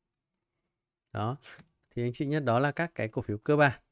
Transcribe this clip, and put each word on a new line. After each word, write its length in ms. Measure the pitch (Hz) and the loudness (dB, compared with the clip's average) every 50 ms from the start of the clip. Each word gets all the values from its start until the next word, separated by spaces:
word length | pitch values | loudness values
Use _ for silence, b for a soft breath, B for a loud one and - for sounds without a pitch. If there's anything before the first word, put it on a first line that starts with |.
| _ _ _ _ _ _ _ _ _ _ _ _ _ _ _ _ _ _ _ _ _ _ | _ _ _ _ _ _ _ _ _ _ _ _ _ _ _ _ _ _ _ _ _ _
Đó. 240 | - 104 104 113 135 B B B B B B _ _ _ _ _ | -8 -6 -4 -4 -6 B B B B B B _ _ _ _ _
Thì 120 | _ 120 | _ -4
anh 100 | 120 123 | -4 -4
chị 140 | 120 - 151 | -4 -4 -2
nhớ 140 | 135 147 156 | -2 -2 0
đó 180 | 139 123 113 123 | 2 2 2 2
là 140 | 139 143 | 2 0
các 220 | - - 170 170 - | 0 -2 -4 -4 -4
cái 140 | - 113 110 | -6 -6 -4
cổ 140 | - 127 | -4 -6
phiếu 160 | - - 104 104 | -4 -4 -6 -4
cơ 180 | - - 147 | 0 2 4
bản, 240 | 147 147 135 113 - _ _ | 4 4 4 2 -2 _ _